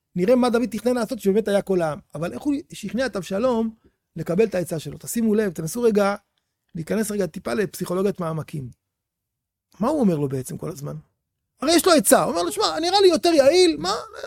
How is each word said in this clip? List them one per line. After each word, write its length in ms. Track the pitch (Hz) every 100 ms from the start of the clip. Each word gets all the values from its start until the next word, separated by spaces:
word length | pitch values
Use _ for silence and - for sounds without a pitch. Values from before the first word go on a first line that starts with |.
| _ 180
נראה 180 | 185
מה 160 | 254 247
דוד 180 | 226 233
תכנן 240 | 214 240
לעשות, 260 | 247 220 240
שבאמת 280 | 196 202 208
היה 140 | 202
כל 200 | - 190
העם. 160 | 160 139 -
אבל 180 | 147 170
איך 100 | 240
הוא 120 | 294 277 -
שכנע 340 | - 196 214 262
את 100 | 196
אבשלום 580 | 165 190 254 226 226 - _ _ _ 165
לקבל 280 | 156 170
את 100 | 226
העצה 240 | 185 170 165
שלו? 200 | 147 147
תשימו 340 | 147 233 226
לב, 180 | 208 208
תנסו 300 | 165 160 240
רגע, 320 | 233 202 196 202 _ _ _ _ _
להיכנס 360 | 165 156 196 208
רגע 160 | 208 180
טיפה 280 | 185 214
לפסיכולוגיית 680 | 233 190 - 180 180 202 185
מעמקים. 480 | 165 160 139 156 127 - _ _ _ _ _ _ _ _ _ -
מה 80 | 226
הוא 120 | 311
אומר 160 | 214 156
לו 120 | 143
בעצם 280 | 135 127 147
כל 140 | 156
הזמן? 260 | 147 147 151 - _ _ _ _ _
הרי 120 | 277
יש 140 | 339 370
לו 60 |
עצה, 300 | 311 - 220
הוא 80 | 160
אומר 120 | 330
לו, 100 | 339
"שמע, 280 | 381 392 311
נראה 200 | 339 392
לי 80 | 381
יותר 200 | 330 349
יעיל, 480 | 330 269 359 359 294
מה, 160 | 349 440 - -